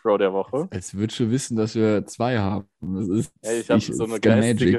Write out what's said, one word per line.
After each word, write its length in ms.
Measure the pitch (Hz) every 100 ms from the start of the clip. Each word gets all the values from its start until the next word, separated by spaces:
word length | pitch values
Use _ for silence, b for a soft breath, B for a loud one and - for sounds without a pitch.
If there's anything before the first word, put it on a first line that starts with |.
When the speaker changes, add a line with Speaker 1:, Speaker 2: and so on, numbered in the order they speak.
Speaker 1:
Pro 160 | 110 101
der 160 | 98
Woche? 360 | 95 95 131 185
Speaker 2:
Als, 20 |
als 220 | 95 -
würdest 240 | 95 110 -
du 120 | 113
wissen, 240 | 131 - 113
dass 180 | 110
wir 320 | 113 110 104 92
zwei 320 | - 120 120
haben. 300 | 98 98 - _
Das 280 | 90 92 101
ist, 240 | 107 - _
Speaker 1:
Ja, 100 | 110
ich 180 | 117 110
hab 80 | 113
Speaker 2:
ich, 80 | -
Speaker 1:
so 180 | -
eine 100 | 113 110
Speaker 2:
it's 60 |
the 60 | 107
Speaker 1:
geistige, 440 | 110 117 110 113